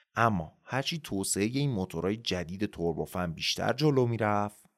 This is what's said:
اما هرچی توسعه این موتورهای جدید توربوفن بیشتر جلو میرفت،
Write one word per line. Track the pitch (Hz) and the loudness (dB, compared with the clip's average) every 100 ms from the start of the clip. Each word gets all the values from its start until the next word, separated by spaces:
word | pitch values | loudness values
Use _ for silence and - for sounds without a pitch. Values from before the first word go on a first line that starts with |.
| _ | _
اما | 107 113 92 76 - | 2 2 2 -2 -12
هرچی | - 127 - 170 | -6 -4 -2 -6
توسعه | - 98 95 95 | -4 -4 0 0
این | 107 131 143 | 0 2 0
موتورهای | 104 92 82 95 113 | 0 -2 -2 -2 -2
جدید | 117 92 80 95 104 | -2 -4 -4 -4 -4
توربوفن | - 85 78 80 90 87 | 0 0 0 -4 -2 -4
بیشتر | 78 - - 101 | -2 -4 0 0
جلو | 123 151 131 120 | 2 4 4 2
میرفت، | 113 107 104 104 - - | 2 2 2 0 -6 -20